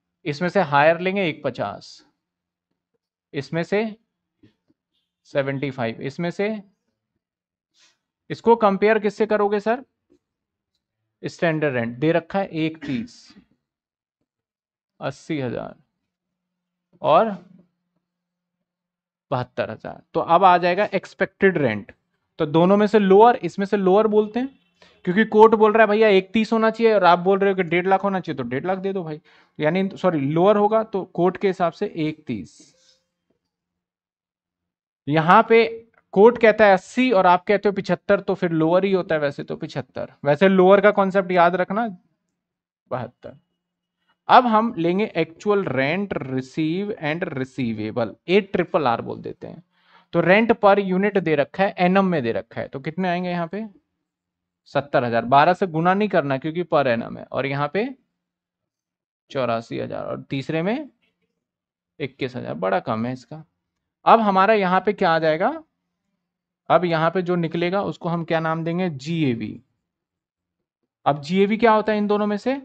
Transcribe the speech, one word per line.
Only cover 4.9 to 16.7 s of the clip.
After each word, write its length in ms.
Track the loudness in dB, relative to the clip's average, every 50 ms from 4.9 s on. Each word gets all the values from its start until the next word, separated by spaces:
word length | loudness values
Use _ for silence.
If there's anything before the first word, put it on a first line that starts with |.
| _ _ _ _ _ _ _ _
सेवेंटी 420 | -6 -4 -4 -4 -4 -4 -6 -6
फ़ाइव, 300 | -6 -6 -6 -6 -6 -8
इसमें 280 | -10 -12 -8 -6 -8 -8
से। 180 | -4 -4 -6 -6 -6 -8 -12 _ _ _ _ _ _ _ _ _ _ _ _ _ _ _ _ _ _ _ _ _ _ _ _ _ _ _ _ _ _ _ _ _
इसको 260 | -14 -4 2 2 2
कंपेयर 440 | 4 4 2 2 2 2 2 2 2
किससे 260 | 0 -4 -2 -2 -2
करोगे 340 | -2 0 0 0 0 -2 -2
सर? 240 | -2 -2 -2 -4 -6 -14 _ _ _ _ _ _ _ _ _ _ _ _ _ _ _ _ _ _ _ _ _ _ _ _ _ _ -14
स्टैंडर्ड 520 | -14 -6 -2 -2 -2 0 0 -2 -2 -2
रेंट 220 | -2 -4 -4 -4 -2
दे 140 | 0 0
रखा 280 | 0 0 -2 -2 -4 -4
है 80 | -4 -4
एक 360 | -4 -4 -4 -4 -6 -8 -8
तीस, 500 | -8 -6 -6 -8 -10 -14 -20 -20 _ _ -20 _ _ _ _ _ _ _ _ _ _ _ _ _ _ _ _ _ _ _ _ _ _ _ _ _ _ _ _ _ _ _ _
अस्सी 400 | -10 -10 -10 -10 -10 -8 -6 -6
हजार 360 | -4 -6 -6 -8 -10 -12 -14 -20 _ _ _ _ _ _ _ _ _ _ _ _ _ _ _ _ _ _